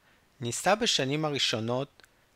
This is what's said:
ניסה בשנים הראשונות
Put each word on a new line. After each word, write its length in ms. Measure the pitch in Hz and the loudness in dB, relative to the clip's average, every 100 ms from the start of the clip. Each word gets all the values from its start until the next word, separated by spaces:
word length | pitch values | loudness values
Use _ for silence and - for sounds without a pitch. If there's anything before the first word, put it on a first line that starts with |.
| _ _ _ - | _ _ _ -8
ניסה 340 | 120 - - | -6 -2 2
בשנים 500 | 214 226 - 131 147 | 2 2 0 0 0
הראשונות 760 | 156 139 - 117 113 123 139 _ - _ _ | 0 0 0 0 0 -2 -4 _ -20 _ _